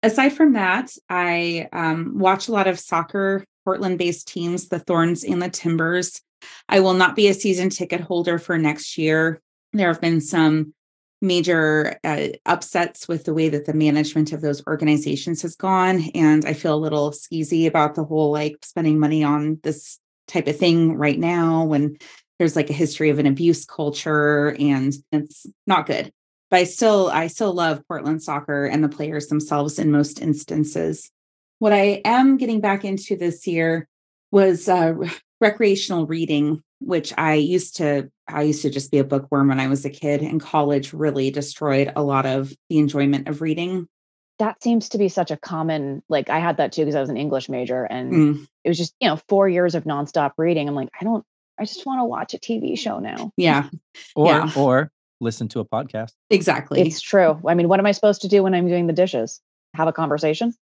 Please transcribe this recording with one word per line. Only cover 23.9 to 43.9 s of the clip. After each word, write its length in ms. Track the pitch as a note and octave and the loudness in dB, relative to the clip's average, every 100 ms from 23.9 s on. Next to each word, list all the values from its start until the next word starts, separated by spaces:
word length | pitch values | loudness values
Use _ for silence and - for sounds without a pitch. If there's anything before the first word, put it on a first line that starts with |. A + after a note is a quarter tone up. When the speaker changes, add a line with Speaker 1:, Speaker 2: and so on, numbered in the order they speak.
| D3 - D3+ D3 D3 D3 C#3+ | -4 -2 2 4 4 2 2
Speaker 1:
and 320 | D3 C3+ C3+ C#3 _ | 2 2 0 -4 _
it's 340 | D3+ D3 - - - - | -4 -4 -14 -18 -14 0
not 200 | F3+ - | 0 0
good. 260 | - - _ _ _ _ | -4 -6 _ _ _ _
But 80 | F3+ | 2
I 40 | |
still, 440 | F3+ - A3+ G#3 F#3 | 2 2 2 4 2
I 200 | - E3 | 0 -4
still 260 | - G#3+ | -2 -2
love 280 | F3+ E3 D3+ _ | 0 0 -2 _
Portland 340 | E3 C#3 D#3 | -8 -4 -4
soccer 440 | D#3 C#3+ D3 C#3+ C#3+ | -4 -8 -4 -4 -2
and 180 | C3+ | 0
the 40 | D3+ | 0
players 380 | D3 D3+ D3+ D3 | -2 -6 -6 -2
themselves 500 | D3+ D3+ D3 D3 D3 | -4 -2 -2 -2 0
in 120 | D#3+ | 2
most 300 | D3 D3 - | 2 0 -2
instances. 920 | D#3+ D3 - - D3+ - D#3+ D#3+ - _ _ _ _ _ | -4 -4 -4 -4 -2 -2 -4 -4 -10 _ _ _ _ _
What 140 | G#3+ | 2
I 300 | G#3 G3+ G3+ | 4 2 0
am 320 | G#3 A#3+ C4+ C4 | 2 4 6 4
getting 240 | B3 A3 | 2 2
back 240 | G#3 G3 | 2 0
into 320 | G3 F#3+ - F3+ | -2 -6 -6 -4
this 300 | F3 E3+ - | -2 -4 -4
year 420 | E3 E3 E3 D#3 _ _ _ _ | 0 0 0 -4 _ _ _ _
was, 380 | G3 F#3+ E3+ - | 4 6 4 2
uh, 240 | F3+ E3 | 4 2
re-, 160 | E3 E3+ - _ _ | 0 -6 -8 _ _
recreational 680 | G#3+ G#3 A3 G3 - F3+ D#3 | 0 4 2 2 0 -2 -2
reading, 560 | E3 E3 D3+ D3 D#3 _ _ | -4 -2 0 0 -2 _ _
which 340 | - F3 D#3 - | -2 -2 -2 -2
I 180 | D#3+ | 2
used 420 | D#3 D3 F3+ F3+ - | 2 2 0 -2 -4
to, 320 | D#3 C#3+ C3+ _ - | 0 0 -4 _ -10
I 140 | D#3 | -2
used 200 | D3+ D3 | 0 0
to 80 | D3 | -2
just 200 | C3+ C3+ | -4 -2
be 80 | D3 | 0
a 60 | |
bookworm 440 | C3+ C#3 C#3 C#3 C#3 | 2 -2 0 2 2
when 120 | C3+ | 2
I 80 | C3 | 0
was 160 | C#3 | -2
a 60 | C#3 | -4
kid, 320 | - D3+ D3 | -6 -2 -2
and 180 | D3+ D#3+ | -2 -4
college 520 | - D#3 D3 C#3+ C#3 | -2 0 2 0 -2
really 380 | D#3 D3+ C#3 C3+ | -4 -2 0 -2
destroyed 640 | C3+ C#3 - D3+ C3+ C#3 - | -2 -8 -6 0 2 0 0
a 60 | |
lot 220 | D3 C3+ | 0 0
of 300 | C3+ C3+ C3+ - _ | 0 -2 -4 -12 _
the 100 | D#3 | 0
enjoyment 500 | D3 C#3+ C#3 C#3 C#3 | 2 2 2 0 -2
of 120 | D3 | -6
reading. 460 | D#3+ D#3 F3 F#3 E3+ | -4 -4 -4 -6 -8